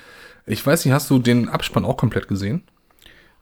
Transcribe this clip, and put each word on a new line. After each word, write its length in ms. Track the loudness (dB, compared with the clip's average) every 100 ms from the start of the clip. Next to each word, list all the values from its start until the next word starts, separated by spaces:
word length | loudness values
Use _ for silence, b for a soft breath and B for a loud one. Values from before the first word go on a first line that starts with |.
| B B B B -8
Ich 200 | -4 0
weiß 200 | 2 2
nicht, 80 |
hast 160 | 0 2
du 100 | 2
den 300 | 4 2 2
Abspann 360 | -4 -4 -2 -2
auch 120 | 0
komplett 300 | -2 -2 -4
gesehen? 360 | -4 -2 -4 -8 _ _ b b b b b